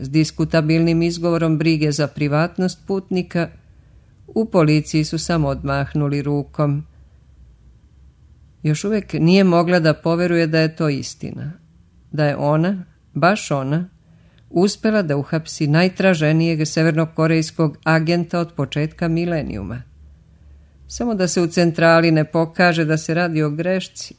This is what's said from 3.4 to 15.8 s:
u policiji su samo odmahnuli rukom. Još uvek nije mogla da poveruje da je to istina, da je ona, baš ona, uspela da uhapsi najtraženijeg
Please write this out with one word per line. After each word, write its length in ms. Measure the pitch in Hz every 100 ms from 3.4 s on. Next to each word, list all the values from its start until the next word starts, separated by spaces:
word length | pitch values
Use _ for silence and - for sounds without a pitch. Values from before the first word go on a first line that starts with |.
| 160 - _ - _ - _ _ -
u 180 | -
policiji 600 | 220 185 151 151 147 160
su 140 | 151 165
samo 300 | - 170 143
odmahnuli 760 | 135 139 139 135 151 147 143
rukom. 640 | 143 143 139 - 147 143 151 - - _ _ - - _ - - _ _ - _ - _ - _
Još 220 | 156 151
uvek 280 | 202 214 208
nije 320 | 143 160 190
mogla 360 | 190 170 170 180
da 140 | 160
poveruje 520 | 151 165 170 175 170 165
da 140 | 160
je 160 | 160 160
to 120 | 156
istina, 640 | 139 - - - - 135 175 _ _ _ _ -
da 120 | 147
je 120 | 151 139
ona, 480 | 143 156 170 196 175 _ _
baš 360 | 151 165 208 -
ona, 380 | 143 131 156 180 - _ _ _ _ _
uspela 520 | - 196 - 220 214
da 140 | 165 143
uhapsi 500 | 139 160 160 - 151
najtraženijeg 1000 | 156